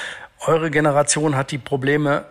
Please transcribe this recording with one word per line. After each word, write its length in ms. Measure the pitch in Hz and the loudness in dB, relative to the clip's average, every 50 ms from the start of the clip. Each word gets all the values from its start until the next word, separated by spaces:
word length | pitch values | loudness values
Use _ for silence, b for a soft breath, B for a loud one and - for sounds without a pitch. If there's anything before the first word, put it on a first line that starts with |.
| B B B B B B _ - | B B B B B B _ -6
eure 300 | - 139 160 160 160 160 | 0 0 0 2 0 0
Generation 640 | 139 151 156 151 139 147 147 - - 156 151 156 139 | 0 2 2 4 2 2 2 2 0 0 0 0 0
hat 160 | 135 139 - | 0 -2 -4
die 60 | 151 | -6
Probleme 680 | 131 - - - 123 127 139 147 151 147 143 147 - - - | -8 -6 -4 -4 -2 0 2 2 2 2 2 0 0 -2 -8